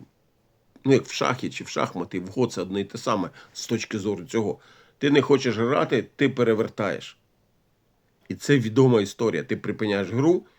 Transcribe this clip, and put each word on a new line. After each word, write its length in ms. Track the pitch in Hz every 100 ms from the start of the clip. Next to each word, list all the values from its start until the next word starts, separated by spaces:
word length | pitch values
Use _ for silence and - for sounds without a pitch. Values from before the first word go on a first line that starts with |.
| - _ _ _ _ _ _ _
Ну, 80 | 135
як 140 | 127 -
в 60 |
шахі 380 | - - 131 -
чи 140 | -
в 40 | -
шахмати, 520 | - 139 90 92 95
в 60 | 92
Го 200 | 127 120
це 160 | -
одне 180 | 90 98
і 40 |
те 140 | 98 113
саме 320 | 127 107 82 - -
з 140 | - -
точки 320 | 113 - 110
зору 260 | 101 92
цього. 340 | 82 113 101 - _ - _ _
Ти 120 | 143
не 120 | 143
хочеш 340 | 127 139 127 107
грати, 520 | 117 156 160 127 - -
ти 120 | 139
перевертаєш. 880 | 135 113 110 - - 101 64 - - _ _ _ _ _ _ _ _ _ _ -
І 60 |
це 240 | - - 143
відома 420 | 110 113 131 113
історія. 420 | 101 - 113 80
Ти 140 | 69 101
припиняєш 540 | 98 - 107 101 92
гру, 360 | 117 156 180 -